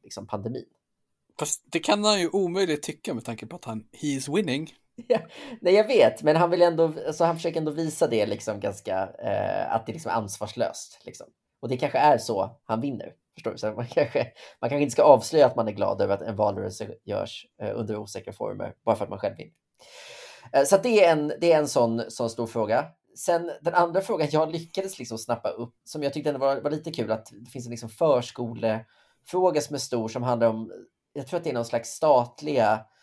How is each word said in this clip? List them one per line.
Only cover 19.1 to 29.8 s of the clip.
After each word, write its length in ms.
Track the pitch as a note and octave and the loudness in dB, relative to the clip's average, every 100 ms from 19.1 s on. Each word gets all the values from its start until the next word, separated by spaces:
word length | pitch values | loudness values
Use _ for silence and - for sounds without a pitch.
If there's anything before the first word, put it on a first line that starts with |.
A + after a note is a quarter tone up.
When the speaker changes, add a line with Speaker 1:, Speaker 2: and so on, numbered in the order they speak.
Speaker 1:
man 80 | G2+ | -6
själv 180 | G2+ - | -6 -8
vinner. 160 | - _ _ _ - - - - - - - | -14 _ _ _ -20 -20 -20 -20 -20 -20 -2
Eh, 120 | C#3 | 2
så 100 | D3 G3 | 4 4
att 60 | |
det 220 | B3 G#3+ | 4 6
är 80 | F3 | 6
en, 200 | D#3 D3+ E3 | 6 0 0
det 120 | E3+ | 4
är 60 | D#3+ | 4
en 100 | D3 | 4
sån, 420 | C#3 A#2 A2+ - | 2 2 0 -4
sån 200 | - A#2 | -6 -6
stor 160 | - A2+ | -4 -6
fråga. 400 | A#2 G#2 A#2+ D#3 _ _ - | -2 0 0 -2 _ _ -6
Sen 340 | - E3+ E3+ C#3+ | -2 0 -2 -6
den 140 | D#3+ | 0
andra 260 | F3 F3 E3+ | 2 2 0
frågan 280 | F#3+ F#3+ D3 | -2 -2 0
jag 220 | D3+ D#3 | 0 0
lyckades 460 | D#3+ E3 - F#3+ - | -4 -8 -8 -8 -10
liksom 200 | B2 A2+ | -10 -10
snappa 300 | - A#2 - | -6 -4 -4
upp, 260 | G#2+ A#2 _ | -6 -10 _
som 180 | - D#3 | -14 -6
jag 100 | C#3+ | -4
tyckte 180 | D3+ C#3+ | -4 -4
ändå 100 | C3+ | 0
var, 200 | C3+ C#3 | 0 0
var 100 | D3 | -2
lite 220 | D#3 E3 | -4 -6
kul, 180 | D3+ G#2+ | -6 -4
att 180 | A2 - | -4 -6
det 180 | - - | -20 -16
finns 160 | C3+ A#2+ | -14 -12
en 40 | |
liksom 180 | A#2 A2+ | -10 -10
förskolefråga 1700 | - D#3+ B2+ B2 - A#2+ A#2+ A2+ A2 - _ _ _ - F3+ F#3 D3+ | 0 2 2 0 -6 -8 -2 -2 -2 -6 _ _ _ -6 2 2 2
som 140 | C#3+ | -2
är 40 | |
stor, 300 | C#3+ | -6